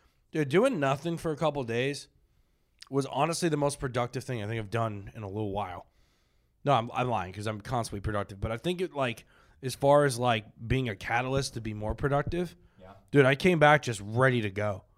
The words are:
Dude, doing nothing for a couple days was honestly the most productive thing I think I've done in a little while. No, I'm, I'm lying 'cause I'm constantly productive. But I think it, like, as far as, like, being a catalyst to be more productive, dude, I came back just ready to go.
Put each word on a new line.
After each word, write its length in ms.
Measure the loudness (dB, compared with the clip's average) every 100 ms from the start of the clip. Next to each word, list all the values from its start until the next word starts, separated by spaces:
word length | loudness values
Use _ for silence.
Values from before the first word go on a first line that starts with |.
| _ _ _
Dude, 180 | -4 2
doing 300 | 4 4 2
nothing 380 | 0 0 -2 -4
for 140 | -4
a 60 | -2
couple 260 | -2 -2
days 440 | -2 -2 -2 -4 -12 _ _ _ _ _ _ -20 -4
was 140 | -2 -2
honestly 420 | 0 0 0 0
the 80 | 2
most 220 | 0 -2
productive 440 | -4 -2 -2 -4
thing 180 | -6 -6
I 40 | -4
think 120 | -6
I've 100 | -4
done 420 | -2 -2 -4 -12
in 80 | -12
a 40 | -8
little 240 | -6 -4
while. 360 | -4 -6 -8 -16 _ _ _ _ _ _ _
No, 100 | 0
I'm, 180 | 0 0
I'm 160 | -2 -2
lying 240 | -2 -6
'cause 140 | -6 -6
I'm 140 | -6
constantly 400 | -6 -4 -4 -6
productive. 380 | -4 -4 -4 -8
But 100 | -8
I 60 | -4
think 220 | -4 -4
it, 120 | -4
like, 320 | -2 -4 -4 -14 _ _ -10
as 100 | -8
far 300 | 0 6 6
as, 140 | 6 2
like, 260 | 2 0 -2 -10 -2
being 200 | 0 -2
a 60 |
catalyst 580 | -6 -4 -2 0 -2 -2
to 60 | -6
be 120 | -8
more 220 | -6 -6
productive, 600 | -2 0 0 -2 -4 -6 -10 _ _ -20 -20 _
dude, 140 | 6
I 100 | 6
came 240 | 6 4 6
back 220 | 6 6
just 200 | 2 -6
ready 380 | -4 2 4 2
to 80 | -2
go. 340 | -4 -4 -6 -12